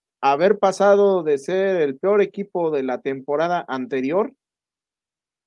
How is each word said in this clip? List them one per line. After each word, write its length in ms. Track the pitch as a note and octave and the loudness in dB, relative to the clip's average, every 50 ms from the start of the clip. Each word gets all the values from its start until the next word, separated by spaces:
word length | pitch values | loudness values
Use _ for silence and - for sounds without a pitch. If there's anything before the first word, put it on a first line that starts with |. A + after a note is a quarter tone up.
| _ _ _ _ - | _ _ _ _ 0
haber 360 | C3+ C#3 C#3+ E3+ G3+ G#3+ G3+ | 0 2 4 2 2 2 2
pasado 640 | G#3 F#3+ F#3 - F#3+ G3+ G3+ G3+ G3+ G3 F#3+ F#3 D#3+ | 2 0 2 2 4 4 6 6 4 4 2 2 0
de 140 | D#3 C#3+ | 0 -2
ser 460 | C#3 - - F#3+ F#3+ G3 G3 F#3+ F3 D3+ | -2 -2 -4 -2 -2 0 0 0 0 0
el 160 | C#3 C3 C3+ | -2 -2 -2
peor 240 | - F#3+ G#3 G#3 G3 | -2 0 2 2 0
equipo 480 | G3 - G3+ G3 - - F3+ E3+ D#3+ | 0 -4 -8 -10 -8 -6 -4 -2 -2
de 120 | D3+ C#3 C3 | -2 -2 -2
la 200 | B2+ B2 A#2+ - | -4 -4 -6 -4
temporada 640 | C#3 C3+ C3+ C3 - C#3+ D3 D#3+ F3 F3+ E3+ - - | -6 -6 -6 -6 -4 -4 -2 -2 -2 -2 -4 -4 -6
anterior 640 | C3 C3 B2+ A#2 C#3 C3 C3 C3+ D#3+ G3 A#3 C4+ - _ _ _ _ _ _ _ _ _ _ _ _ _ _ _ _ _ _ _ _ _ _ | -8 -8 -6 -6 -6 -4 -4 -2 -2 -2 -2 -4 -8 _ _ _ _ _ _ _ _ _ _ _ _ _ _ _ _ _ _ _ _ _ _